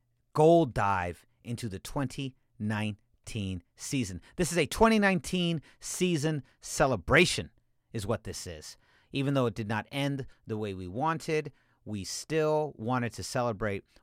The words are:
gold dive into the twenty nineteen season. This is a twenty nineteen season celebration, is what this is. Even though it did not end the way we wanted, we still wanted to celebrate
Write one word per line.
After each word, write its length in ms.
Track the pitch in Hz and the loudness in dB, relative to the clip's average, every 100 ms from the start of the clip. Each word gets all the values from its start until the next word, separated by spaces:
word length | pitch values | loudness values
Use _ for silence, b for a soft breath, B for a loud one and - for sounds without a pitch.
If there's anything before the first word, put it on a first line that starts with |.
| _ _ _ | _ _ _
gold 400 | - 160 170 147 | 4 8 8 4
dive 520 | 110 101 95 90 87 _ _ - | 2 2 2 -2 -6 _ _ -10
into 240 | 117 113 | -8 -6
the 100 | 92 | -8
twenty 560 | - 147 127 - 135 - _ _ | -6 -4 -4 -6 -10 -10 _ _
nineteen 1040 | 104 107 107 101 _ _ - 113 95 90 - _ | -4 -2 -4 -6 _ _ -10 -6 -4 -6 -10 _
season. 420 | - 139 101 87 b - | -4 -2 -2 -6 b -4
This 160 | 180 | 0
is 60 | 170 | 2
a 80 | 143 | 0
twenty 340 | - 220 220 | 4 6 6
nineteen 600 | 202 180 - 185 170 165 b b | 4 2 -2 -2 0 -2 b b
season 640 | - - 180 165 156 151 - _ | -10 -2 0 2 0 -2 -6 _
celebration, 920 | - - 143 113 - 139 180 - 80 _ _ _ _ | -10 2 2 2 4 6 6 2 -6 _ _ _ _
is 120 | 117 101 | -8 -2
what 200 | 107 98 | -4 -4
this 200 | 87 92 | -10 -10
is. 300 | 78 - - _ _ _ | -12 -14 -20 _ _ _
Even 200 | - 135 | -4 0
though 120 | 139 120 | 2 2
it 100 | 101 | 0
did 140 | 104 | -4
not 180 | 110 - | -4 -4
end 320 | 143 143 139 131 - - | -4 -2 -4 -8 -16 -8
the 120 | 110 | -6
way 160 | 107 | -4
we 160 | 92 90 | -6 -8
wanted, 640 | 104 156 160 - 156 151 - _ _ - | -4 -2 -2 -2 -4 -4 -14 _ _ -10
we 180 | 104 | -8
still 680 | 92 - - 156 151 151 151 - | -8 -10 -2 0 2 0 -2 -6
wanted 380 | 110 127 120 | -2 -2 -2
to 100 | - | -6
celebrate 640 | 90 131 120 98 107 98 - _ | -6 -2 -2 -2 -4 -4 -8 _